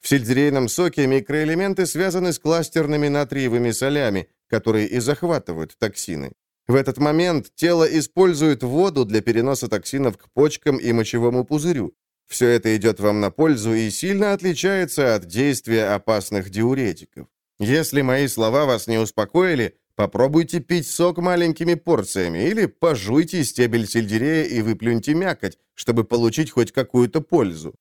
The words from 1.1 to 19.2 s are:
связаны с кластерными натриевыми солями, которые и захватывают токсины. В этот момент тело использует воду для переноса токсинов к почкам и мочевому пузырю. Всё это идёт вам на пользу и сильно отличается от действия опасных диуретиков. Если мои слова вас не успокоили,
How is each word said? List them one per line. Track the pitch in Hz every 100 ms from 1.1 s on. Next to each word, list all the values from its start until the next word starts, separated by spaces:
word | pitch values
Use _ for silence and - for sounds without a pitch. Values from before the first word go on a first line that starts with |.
| 135 - 151 156 165 196 190
связаны | 180 151 190 180 180
с | 151
кластерными | 151 165 160 165 147 151 147
натриевыми | 143 143 139 131 120 120
солями, | 110 135 147 127 98 85 _ _
которые | 113 113 107 104
и | 123
захватывают | 117 143 175 156 - 82 80 -
токсины. | 110 - - 80 67 _ _ _ -
В |
этот | 127 131 123
момент | 147 151 180 156 -
тело | - 165 170
использует | 160 160 - - 185 151 156 131
воду | 127 143 190 147
для | 117 107
переноса | 104 113 123 139 113
токсинов | 104 - 139 131 101
к | _
почкам | - 147 - - 131
и | 117
мочевому | 117 110 120 120 123
пузырю. | 123 151 160 156 87 _ _ _ _
Всё | - 123
это | 120 110
идёт | 110 110 101
вам | 104 104
на | 101
пользу | - 160 135 110
и | 113 110
сильно | 98 175 196 208
отличается | 202 185 151 185 196 175 - 135
от | 110 87
действия | 95 143 127 - 113 104
опасных | 101 - 107 95 101 92
диуретиков. | 98 117 135 117 85 - - 69 _ _ _
Если | 104 147 156 139
мои | 135 127 139
слова | - 110 131
вас | 147 117 -
не | 113
успокоили, | 110 -